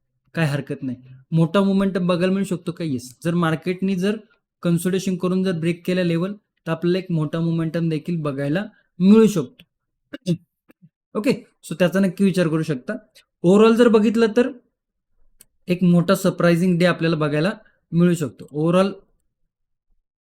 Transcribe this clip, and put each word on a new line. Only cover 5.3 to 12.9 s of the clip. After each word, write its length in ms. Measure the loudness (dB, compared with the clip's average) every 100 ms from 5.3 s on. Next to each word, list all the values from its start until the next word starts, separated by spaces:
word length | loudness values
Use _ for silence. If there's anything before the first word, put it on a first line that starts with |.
| -2
जर 80 | -2
ब्रेक 340 | -2 -4 -4 -4
केला 160 | -2
लेवल, 300 | 0 -2 -4
तर 380 | -8 _ _ -8
आपल्याला 280 | -4 0 -2
एक 120 | -2
मोठा 280 | -2 -2 -2
मोमेंटम 500 | -2 -2 -2 -2 -2
देखील 320 | -4 -6 -6
बघायला 440 | -6 -6 -4 -4 -6 _ _ 0
मिळू 280 | 6 6 6
शकतो. 360 | 2 -6 _ -20 _ _ _ _ -14 -6 -6 _ _ _ _ _ _ _ -6
ओके, 320 | -4 -4 -6 _ -12
so 60 | -2
त्याचा 200 | 0 2
नक्की 240 | -2 0
विचार 240 | 0 0 -2
करू 160 | -2
शकता. 300 | -4 -6 -8